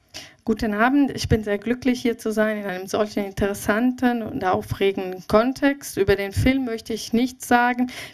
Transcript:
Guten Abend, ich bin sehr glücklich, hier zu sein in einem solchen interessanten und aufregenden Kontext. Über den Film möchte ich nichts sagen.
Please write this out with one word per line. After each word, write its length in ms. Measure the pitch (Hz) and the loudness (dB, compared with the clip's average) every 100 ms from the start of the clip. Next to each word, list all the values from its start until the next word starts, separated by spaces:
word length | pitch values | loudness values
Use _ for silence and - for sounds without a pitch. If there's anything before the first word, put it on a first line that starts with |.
| _ - - - - | _ -20 -20 -8 -4
Guten 280 | 220 226 | -2 -2
Abend, 360 | 208 240 285 269 | 2 4 4 2
ich 160 | - - | 0 0
bin 160 | 226 | 0
sehr 160 | 208 202 | 2 -2
glücklich, 440 | 226 247 262 247 | -2 0 0 0
hier 160 | 233 226 | 0 -2
zu 120 | 220 | -2
sein 280 | 214 214 214 | 0 0 0
in 80 | 202 | -6
einem 200 | 185 190 | -8 -4
solchen 380 | - 214 214 | -2 -2 -2
interessanten 1000 | 196 196 202 202 - 208 247 254 247 240 | -4 -2 -2 -2 -2 2 0 2 0 0
und 220 | 214 - | -4 -4
aufregenden 800 | 185 208 208 - 196 196 190 185 - | 0 0 -2 0 0 0 -4 -8 2
Kontext. 680 | 214 240 262 285 285 - - | 4 4 2 0 0 -4 -2
Über 180 | 196 | 2
den 160 | 196 196 | 2 0
Film 340 | 196 254 269 247 | 0 2 2 0
möchte 260 | 226 - | -6 -6
ich 200 | 220 - | -8 -2
nichts 360 | 226 247 - - | 0 0 -2 2
sagen. 400 | 240 240 247 247 - - | 4 4 2 -2 -4 -14